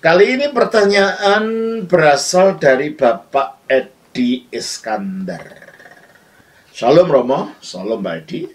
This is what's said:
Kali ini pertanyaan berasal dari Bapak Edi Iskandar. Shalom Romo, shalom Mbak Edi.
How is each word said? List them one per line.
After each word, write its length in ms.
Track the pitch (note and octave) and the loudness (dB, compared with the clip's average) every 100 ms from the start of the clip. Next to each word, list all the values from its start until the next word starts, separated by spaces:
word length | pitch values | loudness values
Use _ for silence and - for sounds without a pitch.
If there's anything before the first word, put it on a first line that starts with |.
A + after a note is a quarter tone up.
| D#3+ | 4
Kali 320 | F3 G#3+ C4 | 4 4 2
ini 160 | C#4+ | -2
pertanyaan 880 | B3 - A3 G3+ G3+ G3 F#3 G3+ G#3 A3 A3+ A3+ A3+ F3+ | 0 0 2 2 2 0 0 0 0 -2 -4 -4 -6 0
berasal 720 | F3 D3+ C#3+ - F3+ F#3+ F3+ | 2 4 2 0 2 2 2
dari 320 | D3 B2+ D3+ | 2 2 -2
Bapak 720 | D3+ B2 A2+ - C#3 C3+ - _ | 0 0 0 -4 -4 -4 -10 _
Edi 800 | C3+ B2+ _ _ B2+ B2 B2 - | -2 -2 _ _ -4 -2 -2 -6
Iskandar. 1120 | A#2 - - A2+ G#2+ G2 F#2+ F#2 E2+ - - - - - - _ _ _ _ _ _ _ | -12 -10 -12 -8 -8 -6 -8 -10 -12 -16 -20 -20 -20 -20 -20 _ _ _ _ _ _ _
Shalom 420 | - A#2 D#3 F3+ | -4 4 4 6
Romo, 480 | C3+ A#2+ D3+ G3+ - | 2 2 -4 -4 -14
shalom 400 | - F#2 G2 A2 | -16 -12 -6 -6
Mbak 160 | F#2 E2 | -6 -10
Edi. 240 | D#2+ A#2+ E3+ | -10 -12 -12